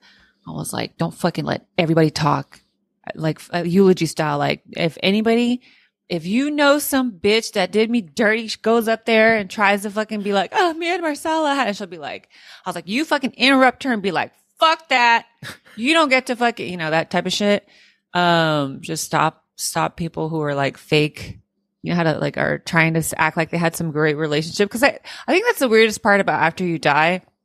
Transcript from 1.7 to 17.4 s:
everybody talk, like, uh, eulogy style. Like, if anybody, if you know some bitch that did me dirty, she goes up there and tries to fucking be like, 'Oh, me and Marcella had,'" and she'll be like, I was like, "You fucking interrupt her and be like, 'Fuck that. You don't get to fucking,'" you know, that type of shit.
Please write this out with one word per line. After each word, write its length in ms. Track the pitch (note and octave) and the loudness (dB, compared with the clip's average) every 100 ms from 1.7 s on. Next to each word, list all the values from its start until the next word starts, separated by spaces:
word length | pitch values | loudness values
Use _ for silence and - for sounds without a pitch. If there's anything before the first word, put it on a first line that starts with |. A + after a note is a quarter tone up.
| - | -2
everybody 320 | E3 E3 D#3 | 0 2 2
talk, 520 | - D3+ C#3+ - - _ _ _ _ - - | 0 -2 -2 -4 -16 _ _ _ _ -16 -6
like, 260 | D#3 D3+ - | -6 -6 -6
uh, 100 | F3 | -6
eulogy 420 | E3+ F3+ F#3+ - D#3+ | 0 4 6 4 0
style. 320 | - D#3 D3 | -2 -2 0
Like, 240 | C#3+ D3+ - | -2 -4 -8
if 260 | - E3 - | -4 -4 -2
anybody, 580 | - G#3 A3 A3+ A#3+ B3 _ _ _ _ - | -2 0 2 2 0 -2 _ _ _ _ -8
if 160 | F3 E3+ | -8 -2
you 240 | A3+ D4 | -2 -2
know 280 | D4 C#4+ D4 | 2 2 2
some 320 | D4 C4+ B3+ | 0 -2 -2
bitch 420 | F3 G3+ A3 - | -2 0 0 0
that 180 | G#3 F#3 | -2 0
did 180 | G3+ A3+ | 0 0
me 100 | A#3+ | 0
dirty, 460 | E3 - G#3+ A3 A3 | -2 0 0 0 -4
she 100 | - | -4
goes 280 | - A#3 A3 | 0 2 2
up 180 | A3+ - | -2 2
there 300 | A3 A3 A3+ | 4 4 4
and 120 | F#3+ | -2
tries 340 | - G3+ G3+ | 0 2 2
to 80 | G#3 | -2
fucking 300 | G3+ G#3+ G#3+ | -6 -6 -4
be 100 | G3+ | -2
like, 180 | G3+ F3+ - | 0 0 0
'Oh, 180 | F4+ | 0
me 140 | E4 E4+ | 0 -4
and 140 | F4+ | -2
Marcella 520 | E4 C#4+ E4 D#4+ D4+ | -4 -4 -2 0 0
had,'" 140 | C#4 A3 | 0 -2
and 100 | G3+ | -4
she'll 100 | F#3+ | -10
be 100 | E3+ | -12
like, 300 | C#3 F#2 - - - - F#3 | -10 -12 -14 -20 -20 -14 -10
I 40 | |
was 60 | F3 | -8
like, 120 | E3 | -4
"You 180 | A#3 D#4 | -4 0
fucking 280 | D4 C4 - | -2 -2 0
interrupt 460 | B3+ C4+ C4 B3 | 4 6 4 2
her 80 | C#4 | -2
and 80 | A3 | -2
be 100 | F#3+ | -2
like, 200 | D#3 A2 _ _ - | -2 -4 _ _ 0
'Fuck 320 | D#4+ D#4+ - | 2 2 0
that. 360 | C4 A#3+ A#3 - _ - - _ - | 2 4 2 -2 _ -18 -18 _ -6
You 180 | A#3+ | 0
don't 160 | E4 D4+ | 2 4
get 180 | C4 B3+ | 2 0
to 80 | A#3+ | -2
fucking,'" 320 | A#3+ A3+ E3+ | -2 -2 -8
you 60 | F3+ | -6
know, 120 | D#3+ | -2
that 200 | D#3+ - | -2 0
type 140 | F3+ F3 | -2 -2
of 80 | |
shit. 340 | - | -2